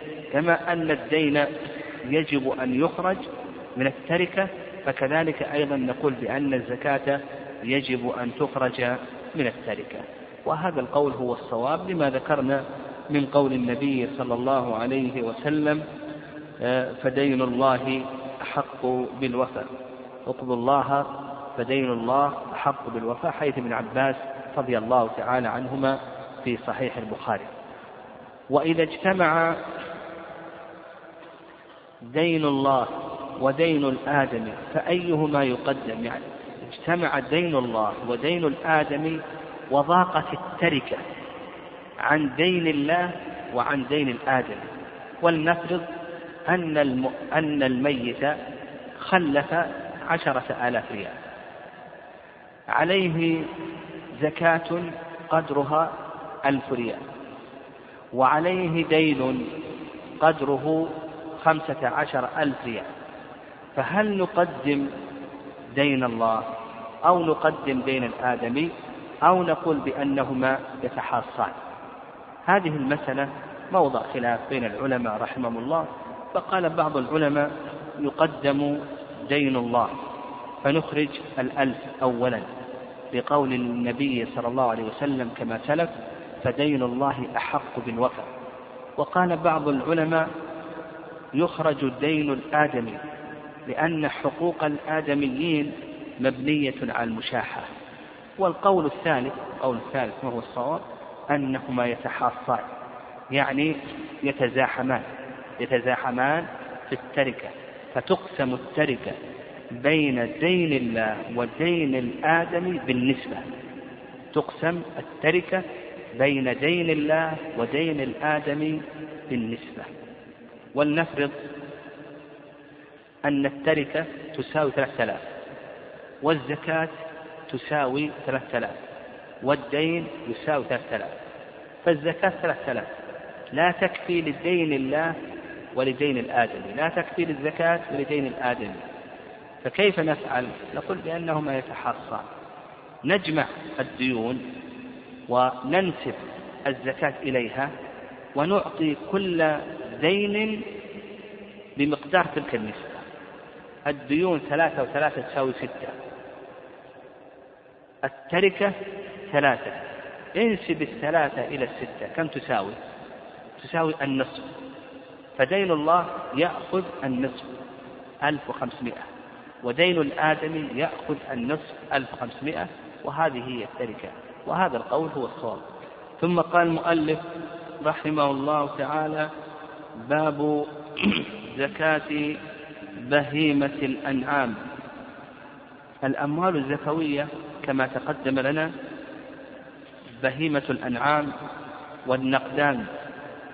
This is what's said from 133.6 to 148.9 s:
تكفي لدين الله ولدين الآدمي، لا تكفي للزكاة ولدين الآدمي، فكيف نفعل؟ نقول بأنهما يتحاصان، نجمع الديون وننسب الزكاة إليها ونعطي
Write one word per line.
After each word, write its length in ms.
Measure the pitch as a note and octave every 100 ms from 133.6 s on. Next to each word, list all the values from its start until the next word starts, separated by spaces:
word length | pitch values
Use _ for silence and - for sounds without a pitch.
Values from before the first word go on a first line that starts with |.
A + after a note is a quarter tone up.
| F3
تكفي 500 | F3 F#3+ - - E3+
لدين 520 | D#3 - E3+ F3+ D#3
الله 400 | C#3 C3 D3 E3 D#3+ - - - - - B2+
ولدين 420 | C3 B2+ D3 B2+
الآدمي، 560 | - B2 A2+ - - A#2
لا 140 | D#3+
تكفي 360 | E3+ - - E3
للزكاة 540 | C#3 D3+ D3+ E3 E3+ -
ولدين 360 | C#3+ C#3 D3 C3+
الآدمي، 480 | A#2 B2 A#2+ G#2 F#2 - - - - - - - -
فكيف 360 | B2+ - G3+ F3+
نفعل؟ 480 | D#3 C#3+ - B2 B2 - - D3+
نقول 220 | - E3+
بأنهما 600 | D#3+ E3+ E3 D#3 D3 C3
يتحاصان، 640 | B2+ - B2+ - A2 A2 A2 - - - - - - -
نجمع 420 | C#3 G3 F3 D#3 B2 - - -
الديون 640 | C3 - C3 A#2+ A2+ B2+ - - - - - - - - -
وننسب 840 | B2 B2+ - C3 F3 F#3 - B2+ - - - - - C#3
الزكاة 460 | B2+ B2+ - D3 C3+
إليها 460 | C#3+ B2+ A2+ C3 C#3 - - - - - - C#3
ونعطي 600 | D#3+ G3+ - E3 D#3